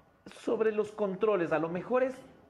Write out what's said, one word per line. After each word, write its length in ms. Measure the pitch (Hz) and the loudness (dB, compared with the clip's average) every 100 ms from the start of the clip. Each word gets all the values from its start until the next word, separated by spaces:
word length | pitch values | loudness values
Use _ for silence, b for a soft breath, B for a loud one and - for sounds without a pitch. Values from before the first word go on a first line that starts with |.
| - _ - - | -20 _ -20 -8
Sobre 300 | - 226 220 | -2 2 2
los 200 | 214 208 | 0 -2
controles, 600 | - 208 185 220 202 160 | -2 -4 0 2 2 2
a 80 | 156 | 0
lo 100 | 165 | 0
mejor 320 | 175 - 254 | -4 0 2
es, 140 | 262 262 - - | 2 -2 -14 -20